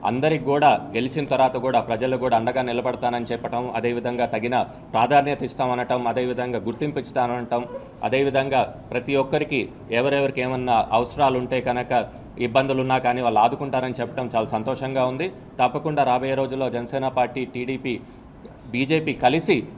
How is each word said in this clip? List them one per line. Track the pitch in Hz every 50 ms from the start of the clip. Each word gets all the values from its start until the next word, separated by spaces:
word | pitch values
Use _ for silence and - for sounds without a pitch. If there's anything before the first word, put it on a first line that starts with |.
| -
అందరికి | 98 117 127 139 156 160 151 120
కూడా | 127 139 147 147 143 117 101 - - 101
గెలిచిన | 113 123 131 - 160 143
తర్వాత | 127 135 127 131 127 -
కూడా | 127 120 131 127 117
ప్రజలకు | - - 117 107 123 131 131 123
కూడా | 123 131 120
అండగా | 113 113 120 123 131
నిలబడతానని | 127 123 117 123 113 127 120 117 123 123 120 120 117 107
చెప్పటం, | 120 117 123 113 113 117 123 127 -
అదేవిధంగా | 117 110 120 120 120 113 123 120 120 120
తగిన | 117 120 110 110 120 123 123 135 - - - - - -
ప్రాధాన్యత | 110 117 123 143 143 139 143 143 139 160
ఇస్తామనటం, | 120 - - 135 127 123 123 123 123 127 127 123
అదేవిధంగా | 120 113 127 123 123 123 120 123 123 120 110
గుర్తింపు | 95 110 113 - 151 147 139 139
ఇస్తామనటం, | - - - 135 123 120 120 123 120 117 120 120 120 - - - - - - - 113
అదేవిధంగా | 110 123 135 139 139 127 135 135 135 131 127 110 - - - - -
ప్రతి | - 127 120 - 139
ఒక్కరికి | 135 135 135 - 151 - - 151 127 101 - - - - -
ఎవరెవరికి | - 117 127 139 139 139 139 135 131 127
ఏమన్నా | 127 127 131 127 127 123 120 110 107 -
అవసరాలు | 110 117 123 120 - 147 143 135 131
ఉంటే | 127 123 117 131 127
కనుక, | 120 127 120 120 123 120 131 120 107 120 - - - - - -
ఇబ్బందులు | 123 117 110 135 135 135 135 131
ఉన్నా | 131 131 131
కానీ | 127 120 123 123 127
వాళ్ళు | 123 120 110 107
ఆదుకుంటారని | 110 123 135 139 147 139 131 127 127 127 120 -
చెప్పడం | 120 107 - - 127 117 117
చాలా | 113 110
సంతోషంగా | 98 117 110 110 131 131 - 135 131 135 131 127
ఉంది. | 127 131 131 170 190 185 - - - - - 127
తప్పకుండా | 123 - 147 151 160 151 143 135
రాబోయే | 127 123 127 131 135 135
రోజుల్లో | 131 135 127 131 131 135 123
జనసేన | 113 120 120 117 - 139 131
పార్టీ, | 131 131 127 123 117 - 135 127
టీడీపీ, | 120 - 123 123 127 135 127 - 135 117 95 - - - - - - - - - - - - - -
బీజేపీ | 107 120 135 131 160 160 156 156 127
కలిసి | - 139 123 135 165 165 - 190 123 - - -